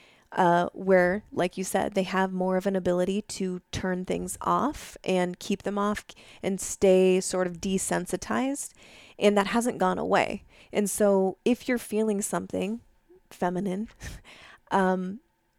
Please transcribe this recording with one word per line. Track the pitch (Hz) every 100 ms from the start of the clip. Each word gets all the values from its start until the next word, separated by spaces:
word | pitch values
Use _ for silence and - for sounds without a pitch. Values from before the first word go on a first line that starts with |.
| - _ -
uh, | - 180 175 175
where, | - 190 185 180 202 -
like | - 180 -
you |
said, | 185 196 -
they | -
have | 185 185 190
more | 185 185 185
of | 196
an | 190
ability | 180 180 180 196
to | - - 190 180 -
turn | - 185 185
things | 185 175 180 -
off | - 175 240 - - -
and | - 185 180 175
keep | - 196
them | - 202
off | 202 214 - - - -
and | - 196
stay | - - 196 185 185 185
sort | - 185 180
of | 170
desensitized. | 196 190 - 175 185 180 - 220 262 277 - _ - - - -
And | 208 208
that | 196
hasn't | 233 240 -
gone | 185 180
away. | 170 190 - 202 - - -
And | - 202
so | - 202 196 190 - -
if | 240 -
you're | 240
feeling | - 208 220 202
something | 208 180 190 185 185 233 - _ _ 359 _
feminine, | - 180 180 196 185 226 - - - -
<laughs> | - - - -
um, | 196 185 185 185 208 _ _ _